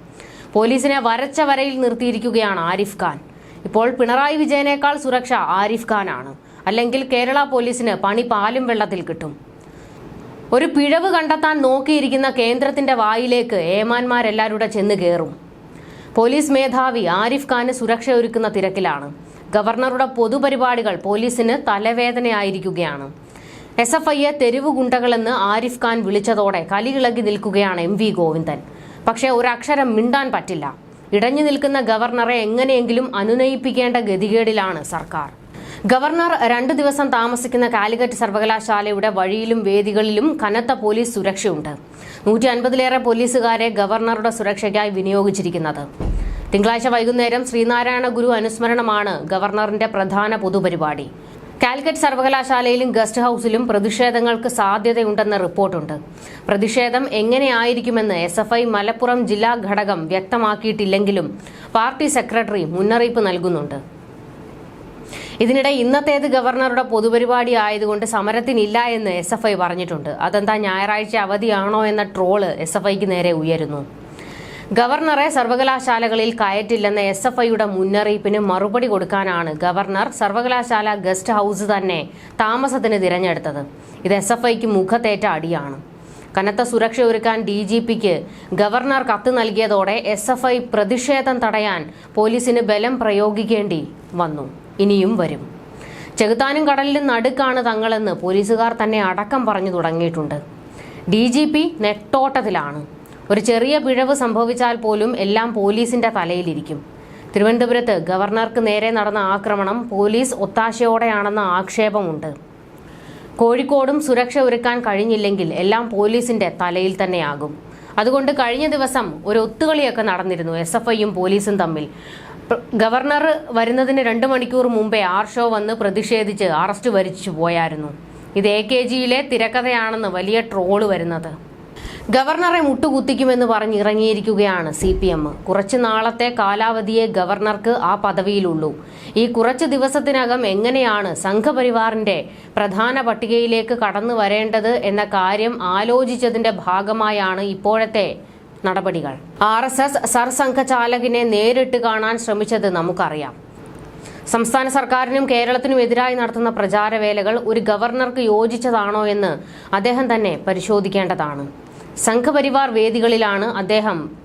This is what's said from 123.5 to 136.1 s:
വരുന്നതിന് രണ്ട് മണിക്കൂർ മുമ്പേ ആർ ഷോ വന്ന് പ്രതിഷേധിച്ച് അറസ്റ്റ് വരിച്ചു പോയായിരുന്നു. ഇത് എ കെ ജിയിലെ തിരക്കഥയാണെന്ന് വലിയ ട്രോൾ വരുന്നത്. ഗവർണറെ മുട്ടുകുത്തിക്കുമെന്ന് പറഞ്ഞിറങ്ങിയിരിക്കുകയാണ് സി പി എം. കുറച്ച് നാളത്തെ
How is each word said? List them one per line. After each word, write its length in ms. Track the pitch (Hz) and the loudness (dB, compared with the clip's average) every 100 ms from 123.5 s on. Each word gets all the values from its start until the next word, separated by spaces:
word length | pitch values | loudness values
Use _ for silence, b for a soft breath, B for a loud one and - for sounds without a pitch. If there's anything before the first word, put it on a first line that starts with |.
വരുന്നതിന് 500 | 233 226 254 262 269 | 0 2 2 2 2
രണ്ട് 260 | 240 226 262 | 2 0 0
മണിക്കൂർ 400 | 262 240 254 247 | 0 0 0 2
മുമ്പേ 340 | 226 214 220 | 2 0 2
ആർ 260 | 185 185 208 247 | 2 0 -2 0
ഷോ 140 | 233 | 0
വന്ന് 240 | 220 208 | 0 -2
പ്രതിഷേധിച്ച് 680 | 226 208 196 214 226 208 208 | -2 -2 0 0 0 0 0
അറസ്റ്റ് 460 | 185 156 185 202 247 | 0 2 0 0 0
വരിച്ചു 400 | 226 185 - - | 2 0 -4 -6
പോയായിരുന്നു. 580 | 160 170 170 160 156 147 143 - B B 202 | -2 0 0 0 -2 -10 -12 -18 B B 0
ഇത് 120 | 202 | 2
എ 140 | 208 | 2
കെ 200 | 214 254 | 0 0
ജിയിലെ 480 | 247 254 254 254 277 | 0 0 0 0 0
തിരക്കഥയാണെന്ന് 760 | 233 220 247 247 240 220 220 208 | 0 0 0 0 0 0 -2 -4
വലിയ 340 | 180 185 226 | -2 0 0
ട്രോൾ 440 | 226 196 180 202 214 | 0 -2 0 2 2
വരുന്നത്. 460 | 180 170 165 165 151 - - - - B B B | 0 -2 -6 -8 -12 -16 -20 -20 -16 B B B
ഗവർണറെ 520 | 254 269 320 349 339 | 2 2 2 2 2
മുട്ടുകുത്തിക്കുമെന്ന് 840 | 294 262 320 269 254 262 254 254 240 | 2 2 0 0 0 2 4 4 4
പറഞ്ഞിറങ്ങിയിരിക്കുകയാണ് 1300 | 220 220 214 208 214 220 208 214 202 202 185 160 | 2 0 0 2 2 2 2 0 2 2 2 -2
സി 280 | - 190 185 | -2 0 2
പി 40 | 190 | 2
എം. 320 | 160 151 147 - | 0 -2 -4 -2
കുറച്ച് 280 | 196 196 254 | 0 2 2
നാളത്തെ 580 | 233 220 226 | 2 2 0